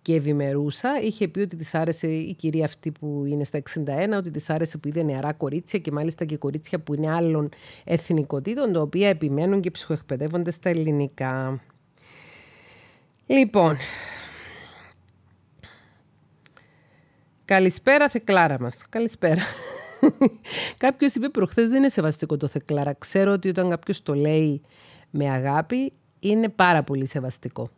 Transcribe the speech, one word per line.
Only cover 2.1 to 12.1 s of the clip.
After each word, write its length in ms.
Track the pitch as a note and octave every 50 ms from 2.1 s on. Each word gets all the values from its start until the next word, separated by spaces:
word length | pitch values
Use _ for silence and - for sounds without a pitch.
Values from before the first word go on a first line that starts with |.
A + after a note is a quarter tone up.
| D#3+ D#3+ D#3+ - F3+
κυρία 320 | _ - D#3+ D3+ D#3+ D#3
αυτή 260 | D3 - _ - D#3+
που 320 | D3+ _ D3+ D3+ C#3+ C#3+ C#3+
είναι 160 | C#3+ D3 D3 C#3+
στα 140 | - -
εξήντα 440 | D3 C3 - - E3 D3 C#3+ C#3 D3
ένα, 160 | F#3 G#3 A3
ότι 140 | G3+ F#3 F3
της 180 | D3 D3 - -
άρεσε 280 | D#3 D#3+ E3 D#3+ -
που 100 | D#3 -
είδε 160 | D3 D3 E3+ D#3+
νεαρά 300 | D3+ C3+ C3 C3+ D3 D3+
κορίτσια 460 | _ - C#3 C#3+ E3 - - - F#3+
και 120 | D#3 D#3+
μάλιστα 340 | D3 D3 D3+ E3 D#3+ - F3
και 120 | D#3 D3+
κορίτσια 420 | D3+ - C#3 C3+ D#3 D#3 - - E3
που 140 | D#3 - D3
είναι 180 | C#3+ D#3 D#3
άλλων 380 | D#3+ E3+ E3+ E3 D#3+ D3+ D3+ C#3+ - - - - - - _
εθνικοτήτων, 880 | - E3+ D#3+ - - F3 D#3 C#3+ D3 D3 C#3 C3+ F#3+ A#3 C4+ C#4+ A3+ F3+
τα 80 | E3
οποία 280 | D3+ C#3+ D3 F3 G3+ G3+
επιμένουν 520 | F#3+ D#3 D#3+ D3 C#3 D3 E3 F#3 G3 G3
και 100 | F3 F3+
ψυχοεκπαιδεύονται 800 | E3 - - - D#3+ D3 - - C#3 B2+ D3 D#3 E3 F3 F3 F3
στα 180 | E3 - - F#3
ελληνικά. 920 | E3+ E3 D#3+ D#3 D3+ C#3+ C#3+ C3+ _ - C3+ C3 C3 C3 C3 C3 C3 B2+ _ _ _ _ _ _ _ _ _ -